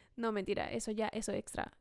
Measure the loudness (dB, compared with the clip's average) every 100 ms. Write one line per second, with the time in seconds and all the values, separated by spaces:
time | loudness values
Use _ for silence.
0 | -14 -2 0 2 2 0 0 0 0 0
1 | 0 0 0 -2 -2 -4 -4 -6